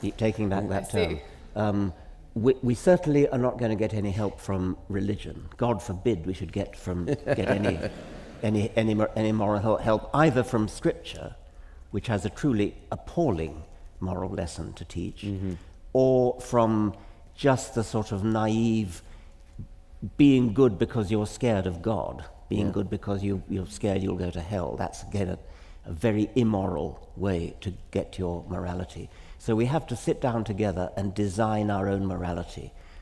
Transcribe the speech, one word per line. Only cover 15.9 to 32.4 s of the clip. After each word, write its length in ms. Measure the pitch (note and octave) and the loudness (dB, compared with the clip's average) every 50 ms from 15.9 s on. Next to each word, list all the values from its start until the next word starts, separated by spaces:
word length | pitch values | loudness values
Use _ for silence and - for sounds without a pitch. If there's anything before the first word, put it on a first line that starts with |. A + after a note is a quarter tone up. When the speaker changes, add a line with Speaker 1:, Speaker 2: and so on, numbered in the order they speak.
Speaker 1:
or 480 | - C3 C3 C3 B2+ B2+ B2+ B2 - - | 4 4 6 6 6 6 4 2 0 -2
from 540 | - - B2 A#2+ A2+ A2 A2 G#2+ G#2+ G#2 G2 - - - - - - - - | -4 0 4 4 6 6 4 2 2 0 -2 -6 -12 -20 -20 -20 -20 -18 -6
just 380 | - - C#3 C3 A2+ - - - | 2 4 4 4 4 0 -2 -2
the 80 | A#2 A2 | -4 -2
sort 260 | - - A2 G#2 - | 0 -2 -2 -2 -2
of 120 | G#2+ G2 G2 | -2 0 0
naive 760 | A2 A2 A2 A2 A2 A2 A2+ A2+ A#2 A2+ A2 G#2+ F#2 E2+ - - - - - - - - - - - - - - - - - - - - - - G2+ - | 2 2 2 2 2 4 4 4 4 4 2 0 -2 -6 -10 -14 -16 -18 -18 -20 -20 -20 -20 -20 -18 -16 -16 -16 -16 -16 -20 -20 -20 -14 -12 -12 -2 4
being 360 | - D3 C#3+ C3+ B2+ B2 A#2 | 8 8 10 10 8 6 6
good 240 | G2 C3+ C3+ B2 F#2+ E2+ | 6 6 6 6 6 4
because 320 | A#2 - - A#2+ G#2+ F2 | 0 0 0 0 0 2
you're 160 | A2 G#2+ G#2 | 2 2 0
scared 400 | G#2 - - C3 A#2+ G#2+ G2 F#2 | 0 -2 0 2 2 4 4 2
of 160 | F#2 F2 F2 | 0 -2 -2
God, 420 | F2+ A2 A2 F2 A1 G1+ B1+ C2 - - - - - - | -2 0 0 0 -2 -4 -6 -8 -12 -14 -16 -14 -6 -2
being 180 | G#2 G#2 G2+ | 0 0 0
Speaker 3:
Yeah. 60 | G2+ | 0
Speaker 1:
good 180 | - G#2 G2 F2+ | 0 -2 -2 -2
because 320 | G#2+ G2 - G2+ G2+ G2 | -4 -4 -4 -2 -2 0
you, 200 | G2+ G2 G2 F#2 - - | 0 -2 -2 -2 -4 -4
you're 180 | F#2+ F#2+ F2+ | -4 -4 -4
scared 360 | F2 - - - G#2 F#2+ F#2+ | -6 -6 -2 0 0 0 2
you'll 140 | F#2+ F#2+ F#2 | 0 0 -2
go 140 | F2+ F2+ F2 | -2 -2 -4
to 100 | F2 F2 | -4 -6
hell. 340 | E2 F2 G#2+ F#2+ E2+ B1 - | -4 -4 -2 -2 -2 -2 -4
That's, 260 | - - - - - - | -4 -6 -6 -8 -10 -8
again, 240 | - - G2+ G2 F2+ | -4 -2 -2 -2 -2
a, 100 | F2+ - - - - - - - - - - | -4 -6 -10 -14 -18 -18 -18 -20 -20 -14 -12
a 60 | G2+ | -10
very 360 | F#2 D#2+ - A2+ G#2 G#2+ G#2+ - - | -4 0 2 2 4 4 2 2 4
immoral 760 | B2+ A#2 A2 G#2+ F#2+ F#2+ F#2 F2 D2 - D2 - - - - - | 4 4 4 4 2 2 0 0 -2 -2 -4 -6 -10 -14 -14 -6
way 380 | - F2+ G2+ F#2 E2+ E2+ - - - | -2 0 0 0 0 -2 -4 -6 -8
to 120 | - F#2 F2 - - - | -8 -8 -8 -8 -8 -4
get 260 | - G2 - - - - | -4 -4 -4 -4 -4 -4
your 260 | F#2 F2 F2 E2+ E2+ - | -2 -2 -2 -4 -6 -6
morality. 600 | F2+ F#2 F2+ F2+ F2+ F#2 F#2 - - - - - - - - - - - | -4 -4 -4 -4 -4 -6 -6 -8 -10 -12 -14 -14 -16 -18 -18 -18 -18 -6
So 160 | - - A2+ | -2 0 2
we 120 | A2 A#2+ | 2 4
have 200 | B2 D3 D#3+ - - | 2 2 0 -2 -4
to 80 | A#2+ | -6
sit 240 | - - E3+ D#3 - | -2 0 -2 0 2
down 240 | - C3+ A#2 A#2 G#2 | 0 0 0 0 -2
together 460 | A2+ G2+ F#2+ G#2+ G2+ E2+ F2+ F2+ - - | -2 0 0 0 0 0 0 -2 -2 -2
and 180 | G2 G2 G2+ F#2 | -4 -4 -2 0
design 560 | G#2 G#2 G2+ F2+ G#2 A2 G#2+ G#2+ G#2+ G#2+ G#2 | 0 0 0 2 2 2 2 2 2 2 2
our 180 | G2+ G2 G2 G2+ | 2 2 2 2
own 180 | G2 G2 G2 | 2 0 0
morality, 680 | F#2+ F#2 F2+ F2+ F2 F2 F2 | -2 -2 -2 -2 -2 -4 -4